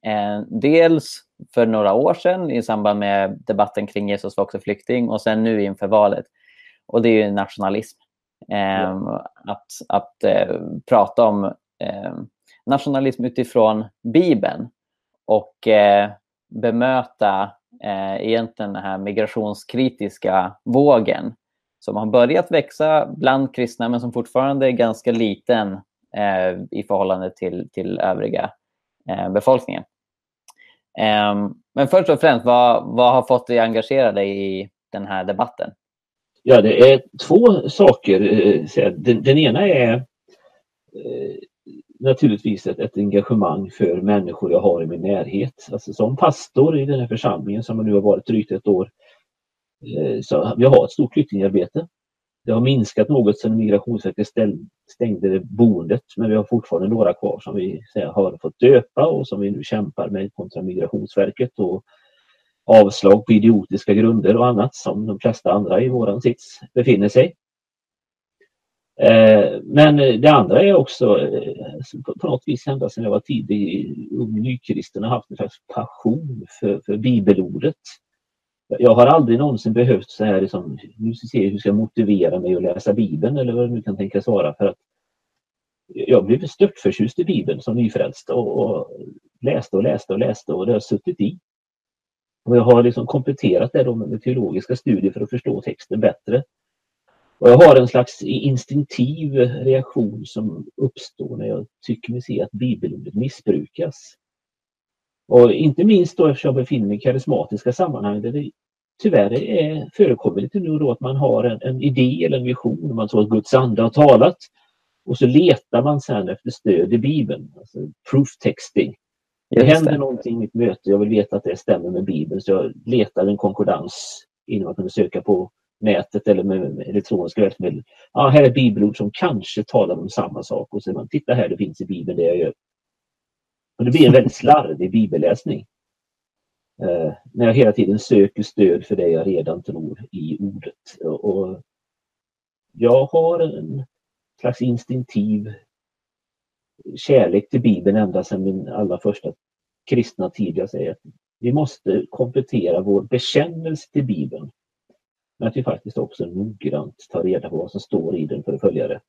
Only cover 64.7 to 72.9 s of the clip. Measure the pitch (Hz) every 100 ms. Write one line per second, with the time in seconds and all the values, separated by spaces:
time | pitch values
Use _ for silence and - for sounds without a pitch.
64.7 | - - 101 110 101 120 113 - 104 95
65.7 | 113 127 123 107 101 123 120 - - -
66.7 | 127 127 104 101 - 170 _ _ _ _
67.7 | _ _ _ _ _ _ _ _ _ _
68.7 | _ _ - - 113 110 107 - - -
69.7 | 147 151 147 135 113 147 - 196 - 196
70.7 | 190 127 - 117 101 - - - - -
71.7 | - - - - - 170 127 - 127 -
72.7 | 135 135